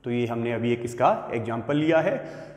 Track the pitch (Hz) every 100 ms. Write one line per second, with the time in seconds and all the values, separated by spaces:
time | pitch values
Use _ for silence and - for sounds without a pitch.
0 | 127 120 117 117 117 113 120 120 120 -
1 | 139 220 - 120 110 117 117 147 156 160
2 | 170 262 - - -